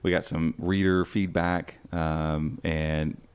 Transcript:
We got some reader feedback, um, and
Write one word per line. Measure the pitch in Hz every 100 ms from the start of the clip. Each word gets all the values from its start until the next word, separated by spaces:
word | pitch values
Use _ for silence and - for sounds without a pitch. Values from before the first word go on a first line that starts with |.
We | 90
got | 90 -
some | 80 82 -
reader | 87 98 95 92 87
feedback, | 107 95 85 85 90 - - -
um, | 85 80 78 78 78 78 -
and | 82 80 78 78 78 - -